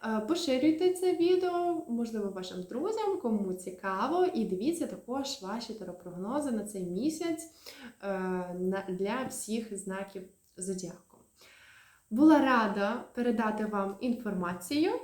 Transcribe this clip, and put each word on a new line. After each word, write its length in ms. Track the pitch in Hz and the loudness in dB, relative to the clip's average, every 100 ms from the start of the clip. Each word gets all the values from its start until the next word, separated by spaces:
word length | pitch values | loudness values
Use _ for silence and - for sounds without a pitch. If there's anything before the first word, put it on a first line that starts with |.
| 226 | -2
Е, 140 | 220 | -2
поширюйте 720 | 208 339 - 254 311 311 370 | 0 0 2 4 4 4 2
це 220 | 370 370 359 | 4 2 4
відео, 720 | 339 370 370 349 349 330 320 | 4 4 4 0 0 -2 -2
можливо, 400 | 233 233 220 196 | -4 -2 -2 -4
вашим 340 | 185 180 185 | -4 -8 -8
друзям, 560 | 180 226 370 440 415 359 | -6 -4 -2 0 0 0
кому 320 | 240 214 190 | 0 0 0
цікаво, 720 | 185 - 185 196 190 247 339 359 | -4 -6 -8 -4 -2 0 4 2
і 120 | - 196 | 2 0
дивіться 420 | 185 240 339 254 | 0 0 0 -2
також 540 | 185 - 262 269 - | -6 -6 -4 -4 -6
ваші 320 | 190 226 - | -6 -8 -8
таропрогнози 760 | 214 180 175 180 175 196 277 285 | -10 -10 -12 -12 -8 -4 -2 0
на 140 | 220 208 | -2 -4
цей 180 | 196 | -6
місяць, 680 | 175 180 285 320 339 320 - - - - 247 - | -4 -2 -2 -2 -2 -4 -6 -16 -20 -16 -18 -10
е, 40 | 196 190 185 185 180 180 | -6 -2 -2 -2 -4 -2
на, 260 | 185 190 190 | -2 -2 -4
для 360 | 180 196 240 254 | -4 -2 -2 -4
всіх 480 | - - 220 220 196 | -6 -4 -4 -4 -8
знаків 460 | - 190 196 190 185 _ _ - | -6 -6 -8 -10 -16 _ _ -12
зодіаку. 600 | 185 185 170 - _ - _ _ - - - - - _ _ | -6 -6 -6 -12 _ -20 _ _ -20 -20 -20 -20 -20 _ _
Була 300 | 220 302 302 | 8 10 10
рада 680 | 262 247 214 196 202 240 - | 8 4 4 2 0 -2 -6
передати 520 | - 240 220 220 214 214 | -2 0 2 0 0 -2
вам 320 | 208 196 196 | -2 -2 -2
інформацію 920 | 254 226 208 185 175 180 - 285 349 494 | -2 -2 -2 -2 -2 -4 -4 2 2 0